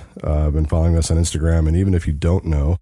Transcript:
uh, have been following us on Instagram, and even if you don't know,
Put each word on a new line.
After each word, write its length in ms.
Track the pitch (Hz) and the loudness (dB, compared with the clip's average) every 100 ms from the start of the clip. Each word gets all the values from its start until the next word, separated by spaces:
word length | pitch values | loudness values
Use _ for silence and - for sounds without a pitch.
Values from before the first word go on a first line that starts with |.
| - - | -14 -10
uh, 200 | - 76 | -4 0
have 100 | 76 | 0
been 140 | 73 76 | 0 0
following 280 | 85 82 82 | 0 2 0
us 140 | 80 | 0
on 80 | 82 | 0
Instagram, 500 | 82 78 85 82 78 | 0 0 0 2 2
and 80 | 85 | 2
even 200 | 98 90 | 2 0
if 100 | 80 | -2
you 80 | |
don't 320 | 71 85 92 - | -2 0 0 0
know, 320 | 76 69 90 | -2 0 -2